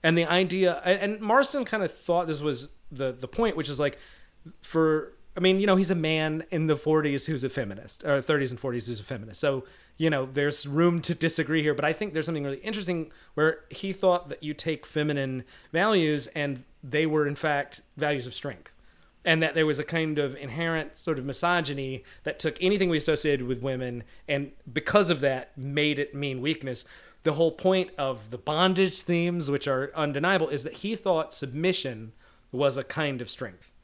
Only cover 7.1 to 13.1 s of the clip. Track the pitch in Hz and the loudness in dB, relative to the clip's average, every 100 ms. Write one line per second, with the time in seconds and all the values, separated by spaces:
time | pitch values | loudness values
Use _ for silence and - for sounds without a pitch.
7.1 | 139 147 143 127 139 107 95 - - 151 | 0 -2 -2 -2 -4 -6 -8 -14 -10 0
8.1 | 139 127 147 135 120 135 120 113 110 104 | 0 2 2 2 -4 -4 -4 -6 -8 -8
9.1 | 120 110 - 147 135 - - _ _ 160 | -10 -10 -2 0 0 -6 -20 _ _ 2
10.1 | 147 131 139 143 143 143 143 175 170 - | 2 -2 0 0 -2 -2 4 4 4 -2
11.1 | 170 165 - 143 160 151 143 147 160 208 | 0 0 0 0 2 2 2 0 -2 -4
12.1 | 156 156 160 143 139 208 214 185 170 156 | -2 -2 -4 -4 -6 -6 -6 -4 -4 -4